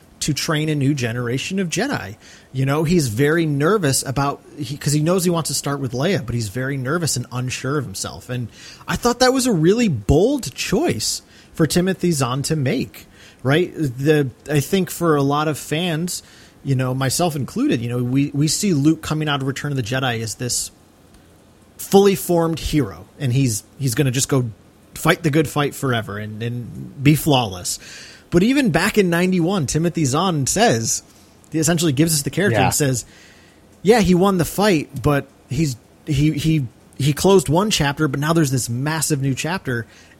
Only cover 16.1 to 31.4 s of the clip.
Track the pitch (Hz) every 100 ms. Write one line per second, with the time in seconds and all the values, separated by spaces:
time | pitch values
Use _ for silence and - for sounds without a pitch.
16.1 | - - - - - 139 131 131 131 135
17.1 | - 175 147 107 214 285 131 120 123 123
18.1 | 135 143 143 151 - 208 147 147 160 -
19.1 | 156 156 143 135 131 147 135 107 131 131
20.1 | 113 110 - 120 - - - _ _ _
21.1 | - - _ _ _ _ - - 196 202
22.1 | 190 - 170 165 160 - 151 104 85 -
23.1 | - 135 127 131 107 - - 135 113 139
24.1 | 123 - 143 120 - - _ - - 160
25.1 | 160 160 151 151 151 143 - 139 117 98
26.1 | 101 107 107 117 120 113 92 - - 135
27.1 | 151 165 131 110 90 85 - - - -
28.1 | - - 175 220 277 240 160 202 214 180
29.1 | 170 185 185 165 202 127 151 170 170 139
30.1 | 143 190 156 127 185 233 117 113 - -
31.1 | - - -